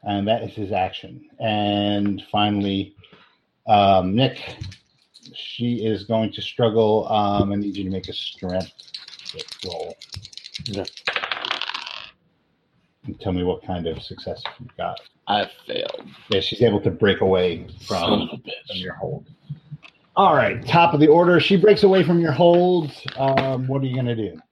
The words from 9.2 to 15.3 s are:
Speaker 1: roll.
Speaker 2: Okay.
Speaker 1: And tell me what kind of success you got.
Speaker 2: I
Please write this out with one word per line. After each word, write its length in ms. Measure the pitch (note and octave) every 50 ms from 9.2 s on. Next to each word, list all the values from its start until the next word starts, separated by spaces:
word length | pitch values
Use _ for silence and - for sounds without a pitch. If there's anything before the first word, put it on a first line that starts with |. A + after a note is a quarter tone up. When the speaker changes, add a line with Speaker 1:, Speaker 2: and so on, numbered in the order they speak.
| - - - - - - - - -
Speaker 1:
roll. 300 | F#2+ F2 - - - - _ - _ - - - - - - - - _ - C#3+ -
Speaker 2:
Okay. 160 | G2+ G2 F#2+ - - - - - - - - - - - - - - - - - - - - - - - G1+ - _ _ _ _ _ _ _ _ _ _ _ _ _ _ _ _ _ _ _
Speaker 1:
And 140 | - - -
tell 100 | - G#2
me 120 | F#2 F2+ F2+
what 200 | F2+ F2 - -
kind 240 | - F#2 F2 E2 E2
of 140 | D#2+ C2+
success 400 | - - - - - - - - - - - _
you 80 | - - _ -
got. 220 | - F2 - - - - _ _ _
Speaker 2:
I 220 | -